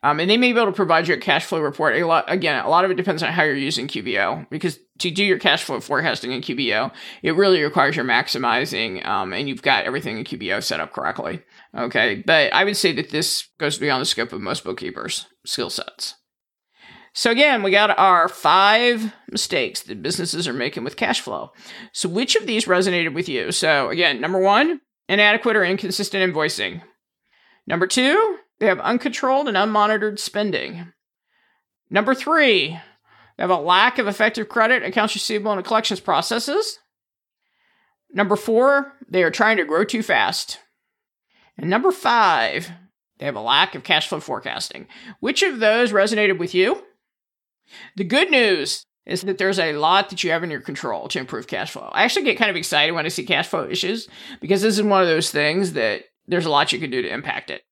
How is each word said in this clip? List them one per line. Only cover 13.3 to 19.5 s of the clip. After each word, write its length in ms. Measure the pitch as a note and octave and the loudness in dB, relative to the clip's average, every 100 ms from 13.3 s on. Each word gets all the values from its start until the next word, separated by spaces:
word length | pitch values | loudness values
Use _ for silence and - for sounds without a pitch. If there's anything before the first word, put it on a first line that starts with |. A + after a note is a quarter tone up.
| - - _ | -4 -8 _
goes 180 | D3 D3 | -6 -2
beyond 240 | D3 C3 | -2 -2
the 60 | - | -2
scope 260 | - A2+ | -2 -4
of 80 | - | -6
most 240 | G2 C3 | -6 -6
bookkeepers' 640 | - F#2+ - - - - - _ | -6 -8 -8 -10 -8 -8 -10 _
skill 240 | - - B2 | -10 -6 -6
sets. 460 | - - - - - _ _ _ _ _ _ - - - | -6 -10 -10 -12 -12 _ _ _ _ _ _ -20 -20 -16
So 180 | - A#3 | -4 0
again, 320 | A#3 D4 B3+ | 4 4 4
we 80 | G3 | 4
got 280 | G3 G#3 - | 4 4 6
our 300 | F#3+ F3+ E3 | 6 6 4
five 840 | - D#3 F3+ G3 A3 A#3+ A#3 A3 - - | 2 4 6 6 6 4 0 -4 -8 -10
mistakes 520 | - - | -6 -2